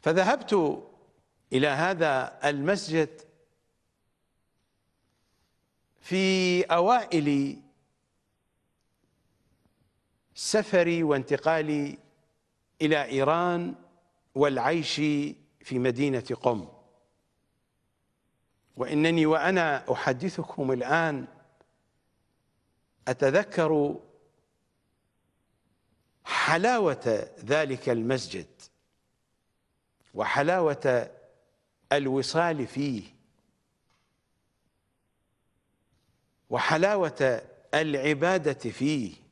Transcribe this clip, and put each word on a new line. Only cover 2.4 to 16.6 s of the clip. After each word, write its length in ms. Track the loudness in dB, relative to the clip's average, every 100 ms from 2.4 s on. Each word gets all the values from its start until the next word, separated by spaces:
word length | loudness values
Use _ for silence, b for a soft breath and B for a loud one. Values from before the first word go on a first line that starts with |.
| -2
المسجد 720 | 0 -2 -2 -2 -2 -2 -4 -20 _ _ _ _ _ _ _ _ _ _ _ _ _ _ _ _ _ _ _ _ _ _ _ _ _ _ _
في 640 | -4 0 2 2 2 2
أوائل 1000 | 2 2 4 2 2 0 2 0 -2 -6 _ _ _ _ _ _ _ _ _ _ _ _ _ _ _ _ _ _ _ _ _ _ _ _ _ _ _
سفري 680 | -10 -2 -2 2 2 2 2
وانتقالي 960 | 2 0 0 0 0 0 0 -4 -4 -10 _ _ _ _ _ _ _ _
إلى 220 | 2 2
إيران 680 | 0 0 2 2 2 0 -4 -8 -18 _ _ _ _
والعيش 600 | 0 2 2 0 0 -2 -2 0 0 -4 -8 _ _
في 180 | -6 -2
مدينة 420 | 0 0 0 -2 -4 -2
قم. 280 | 0 -2